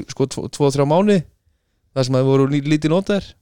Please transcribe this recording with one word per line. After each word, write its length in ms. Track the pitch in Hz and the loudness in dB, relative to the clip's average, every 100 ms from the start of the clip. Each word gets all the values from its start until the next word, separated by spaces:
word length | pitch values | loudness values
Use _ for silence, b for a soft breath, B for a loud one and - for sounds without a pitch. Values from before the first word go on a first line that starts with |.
| - | -4
sko, 180 | - 135 | -4 -6
tvo, 200 | - - | -4 -10
tvo, 220 | - 143 | -2 -2
þrjá 160 | 139 143 | 0 0
mánuði 360 | 160 208 196 - _ _ _ _ _ _ 131 | 2 2 2 -2 _ _ _ _ _ _ -4
þar 100 | 127 | -2
sem 100 | 131 | 0
að 60 | |
þeir 80 | 135 | 2
voru 160 | 135 135 | 2 2
lí-, 160 | 143 | 0
lítið 260 | 143 151 156 170 | 0 0 0 0
notaðir. 320 | 196 202 - - | 0 -4 -4 -18